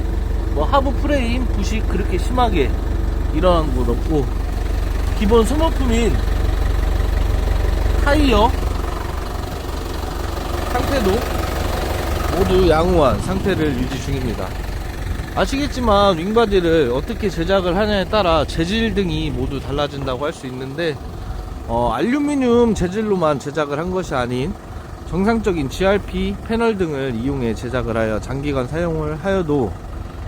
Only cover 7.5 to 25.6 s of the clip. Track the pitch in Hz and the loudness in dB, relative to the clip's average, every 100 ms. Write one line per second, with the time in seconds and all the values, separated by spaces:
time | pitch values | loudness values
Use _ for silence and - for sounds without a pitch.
7.5 | - - - - - - - 294 214 240 | 0 0 0 0 2 4 4 6 6 4
8.5 | - - - - - - - - - - | 2 -2 -2 -4 -6 -6 -6 -6 -6 -6
9.5 | - - - - - - - - - - | -6 -6 -6 -6 -6 -6 -6 -6 -6 -4
10.5 | - - 247 247 269 196 214 - - - | -4 -2 -2 0 2 2 2 0 -2 -2
11.5 | - - - - - - - - - 190 | -2 -2 -2 -2 -2 -2 -2 0 0 2
12.5 | 185 170 156 175 180 139 101 - 190 196 | 4 6 4 4 4 4 4 0 0 0
13.5 | 175 156 123 127 131 139 135 120 95 92 | 2 0 0 -2 -2 -4 -2 -2 -4 -6
14.5 | - - - - - - - - - 185 | -6 -6 -6 -6 -6 -6 -4 -4 -2 0
15.5 | 269 285 254 240 202 202 165 180 220 226 | 0 -2 0 2 4 4 2 2 2 4
16.5 | 196 170 165 127 127 151 226 208 165 165 | 2 4 4 4 0 -2 -4 -2 -2 0
17.5 | 196 180 175 214 208 175 214 185 160 131 | 2 2 0 2 0 0 2 4 2 2
18.5 | - 170 220 226 196 180 156 156 127 131 | -2 0 0 0 0 0 0 -2 -2 -4
19.5 | 135 123 143 147 143 135 127 147 156 131 | -4 -4 -2 -2 -4 -4 -2 -4 -6 -10
20.5 | 127 131 139 170 131 - - - - - | -8 -8 -4 -4 -4 -8 -10 -8 -8 -8
21.5 | - - 117 120 113 190 285 285 285 247 | -10 -4 0 0 0 0 0 0 0 4
22.5 | 233 240 202 175 202 214 190 156 143 147 | 4 4 2 0 -2 0 2 2 0 -2
23.5 | 151 143 143 175 185 175 143 123 123 147 | -2 -2 -2 -2 -4 -2 -2 -2 -2 -2
24.5 | - - - - - - 165 196 233 208 | -6 -10 -12 -12 -14 -6 0 2 2 0
25.5 | 170 | 0